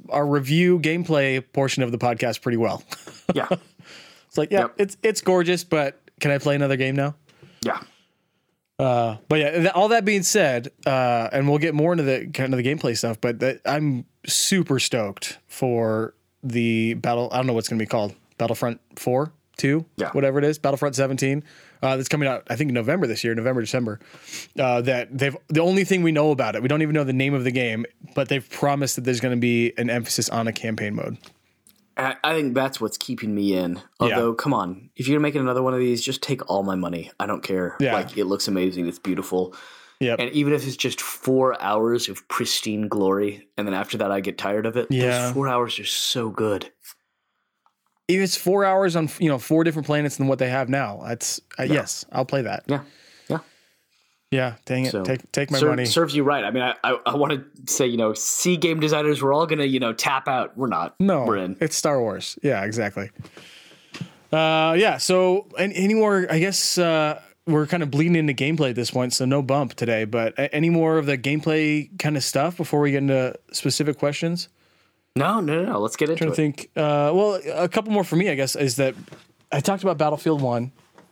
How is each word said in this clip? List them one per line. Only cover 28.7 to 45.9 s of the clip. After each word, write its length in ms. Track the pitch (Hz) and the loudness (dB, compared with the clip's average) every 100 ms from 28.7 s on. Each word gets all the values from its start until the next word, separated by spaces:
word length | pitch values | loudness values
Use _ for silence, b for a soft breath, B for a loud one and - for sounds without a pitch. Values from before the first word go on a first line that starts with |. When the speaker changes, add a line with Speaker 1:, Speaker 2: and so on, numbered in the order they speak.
| 143 135 - | 0 -2 -2
Speaker 1:
that 60 | |
there's 180 | 127 120 | -2 0
gonna 160 | 127 120 | 0 2
be 360 | 120 117 117 - | 2 2 2 0
an 100 | 120 | -2
emphasis 400 | 120 113 - 107 | -2 -2 -4 -2
on 180 | 117 113 | -2 -2
a 40 | |
campaign 420 | 110 113 110 104 107 | -4 -6 -4 -4 -4
mode. 200 | - 117 - _ _ _ _ _ _ - | -6 -10 -16 _ _ _ _ _ _ -4
Speaker 2:
I, 200 | 131 127 | -4 -2
I 100 | 151 | 0
think 200 | 160 139 | 0 0
that's 260 | 127 135 - | 0 0 -2
what's 160 | 107 - | -6 -4
keeping 340 | - 113 107 101 | -8 -6 -2 0
me 180 | 101 92 | 2 2
in. 200 | 90 90 | 0 -4
Speaker 1:
Yeah. 60 | - - 117 107 | -10 -2 0 2
Speaker 2:
Although, 180 | 117 | 0
come 180 | 113 147 | 0 0
on, 380 | 120 90 92 - - | 0 -2 -6 -14 -6
if 100 | 127 | 0
you're 140 | 147 | 2
making 220 | 147 147 | 2 0
another 200 | 127 127 | 0 2
one 120 | 127 | 0
of 40 | 127 | 2
these, 240 | 123 120 | 2 0
just 200 | 135 131 | -2 -6
take 280 | - 131 - | -4 -6 -2
all 140 | 98 | -2
my 100 | 98 | 0
money. 380 | 90 87 85 78 - | -2 -4 -6 -10 -8
I 60 | 101 | -6
don't 140 | 101 | -6
care. 340 | - 92 87 - | -2 -2 -2 0
Speaker 1:
Yeah. 160 | 135 | 0
Speaker 2:
Like, 240 | 110 - 107 | 0 -2 -4
it 60 | |
looks 240 | 95 98 - | -2 -2 -2
amazing. 400 | 95 92 90 85 | 0 0 -2 -6
It's 100 | - | -6
beautiful. 560 | 95 90 - 92 90 B B B B B | -4 -4 -2 -2 -2 B B B B B
Speaker 1:
Yep. 180 | 123 117 | -2 0
Speaker 2:
And 140 | 120 | 0
even 200 | 147 143 | 0 2
if 120 | 147 131 | 0 -2
it's 100 | 127 | -4
just 240 | 127 - | -4 -4
four 600 | - - 131 131 131 - | -8 -6 0 2 2 0
hours 460 | 101 107 113 117 107 | 0 0 2 0 -2
of 180 | 95 - | -8 -8
pristine 640 | - 117 - 113 107 107 | -4 -2 -2 -2 -4 -2
glory, 580 | 104 95 98 104 104 - - | 0 2 2 0 -4 -12 -8
and 80 | |
then 100 | 104 | -4
after 220 | 92 104 110 | -4 -4 -4
that 120 | 101 | -2
I 80 | 98 | -2
get 180 | 95 - | -2 -4
tired 280 | 98 104 110 | -2 -2 -2
of 100 | 120 | -2
it, 120 | 117 | 0
Speaker 1:
Yeah. 360 | 131 123 123 123 | 0 2 0 -2
Speaker 2:
those 60 | |
four 120 | 131 135 | -2 -2
hours 320 | 123 117 - | 0 -2 -4
are 60 | |
so 460 | 98 | -4